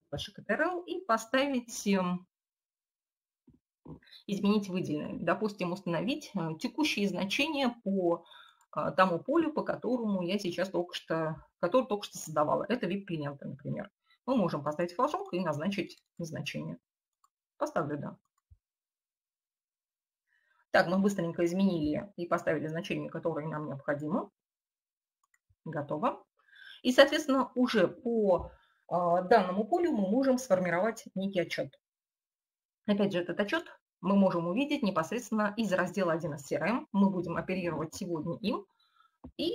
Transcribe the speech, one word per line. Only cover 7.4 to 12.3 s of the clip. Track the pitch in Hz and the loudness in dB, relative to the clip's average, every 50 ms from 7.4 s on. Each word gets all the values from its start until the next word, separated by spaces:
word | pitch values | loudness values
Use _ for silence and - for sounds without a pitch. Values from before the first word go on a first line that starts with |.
| 277 330 302 277 277 247 - - | 0 0 0 0 0 0 -2 -2
по | - 196 196 190 180 170 170 165 - - - - - - _ _ _ _ - | -4 -2 0 2 2 2 0 -2 -4 -12 -20 -20 -20 -20 _ _ _ _ -6
а, | 151 151 160 | -4 -4 2
тому | - - 185 185 170 165 | 4 4 4 4 4 0
полю, | - - 285 339 320 294 | 0 2 2 2 2 2
по | - 208 | 0 -2
которому | - - - - - 214 254 240 226 214 196 185 | -2 -2 -2 -2 -2 -2 -2 0 0 0 0 0
я | 175 170 196 208 | 0 0 -2 -2
сейчас | - 175 170 - 185 196 | -2 -2 -2 -2 -2 -2
только | - 175 175 - - | -2 -2 -4 -4 -6
что, | - - - 165 160 160 156 160 - - _ _ _ | -8 -6 -2 -2 -2 -2 -2 -4 -6 -12 _ _ _
который | - 170 175 262 - | 0 2 4 2 2
только | - 208 202 - | 2 -2 -4 -6
что | - - - | -8 -12 -14
создавала. | - 160 | -12 -2